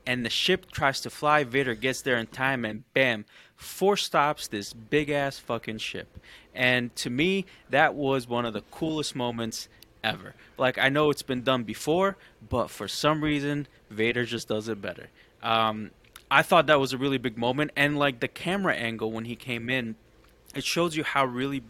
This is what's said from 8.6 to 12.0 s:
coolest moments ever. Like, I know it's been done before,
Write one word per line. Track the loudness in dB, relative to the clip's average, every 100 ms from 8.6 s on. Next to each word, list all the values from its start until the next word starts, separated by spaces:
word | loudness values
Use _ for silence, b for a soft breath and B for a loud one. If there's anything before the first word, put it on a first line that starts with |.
| -10
coolest | -6 -4 -2 -4 -4
moments | -4 -4 -6 -6 -12 b b _
ever. | -6 -4 -10 -20 b 0
Like, | 0 4
I | 2
know | 4 2
it's | 2
been | -2 -2
done | 2 0
before, | 0 -6 0 2